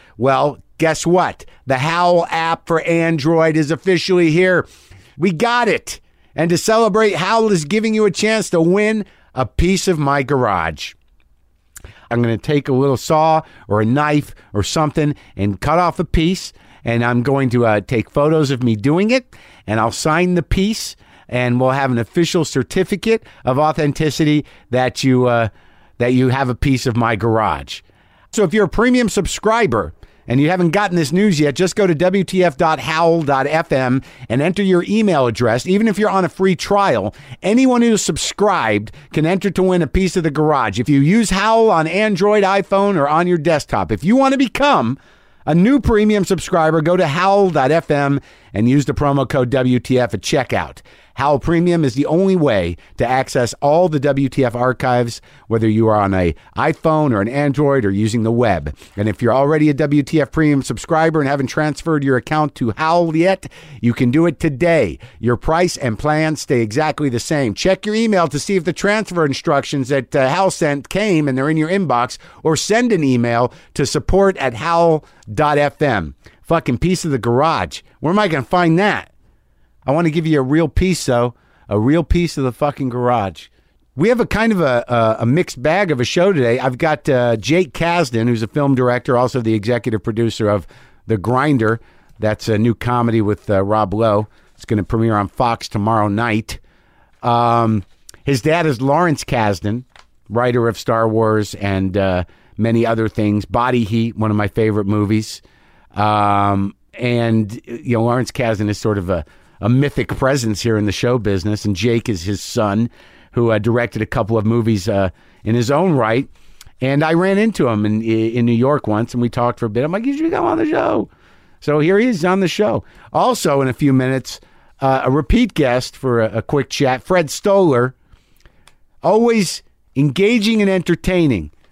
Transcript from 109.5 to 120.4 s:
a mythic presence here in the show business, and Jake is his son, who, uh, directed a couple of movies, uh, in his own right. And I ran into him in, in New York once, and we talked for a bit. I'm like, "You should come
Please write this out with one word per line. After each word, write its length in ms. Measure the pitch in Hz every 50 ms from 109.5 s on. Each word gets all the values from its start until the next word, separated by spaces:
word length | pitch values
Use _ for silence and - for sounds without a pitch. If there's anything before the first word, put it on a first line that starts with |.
| _ -
a 80 | 98 113
mythic 400 | 123 131 143 139 - 135 117 -
presence 520 | 104 - 135 131 143 135 117 110 104 -
here 160 | - 117 110
in 100 | 107 104
the 60 | 101
show 260 | 87 - - 120 123 123
business, 460 | 98 104 98 92 - 104 104 - -
and 120 | 107 98
Jake 320 | 85 107 120 117 120 - -
is 140 | 104 85
his 200 | 85 101 101 -
son, 480 | - - - 120 107 101 101 110 120 120 - - - - - - - _
who, 200 | - 123 117 113
uh, 60 | 110 104
directed 440 | 98 117 113 120 120 117 - 110
a 40 | 107
couple 300 | - - 127 110 98 113
of 80 | 110 101
movies, 440 | 110 117 120 110 113 110 98 87 113
uh, 220 | 101 98 95 90 - _ _ _ _ _ -
in 100 | 107 113
his 160 | 123 117 120
own 220 | 143 156 185 190
right. 360 | 151 131 110 110 113 135 139 - - - - - - - - - - -
And 240 | 127 135 143 147 156
I 100 | 160 165
ran 240 | 170 185 196 196 202
into 300 | 220 226 - - 151 120
him 180 | 110 104 104
in, 160 | 104 107 107
in 420 | 113 113 113 113 113 113 117 123 117
New 80 | 120
York 360 | 117 113 127 139 147 139 - 104
once, 260 | 107 107 120 - -
and 80 | 120
we 60 | 120 117
talked 320 | - 127 120 120 120 -
for 60 | 120
a 40 | 110
bit. 140 | 104 120 139
I'm 80 | 160
like, 120 | 185 214 226
"You 120 | 277 277
should 160 | 294 320 330
come 120 | - -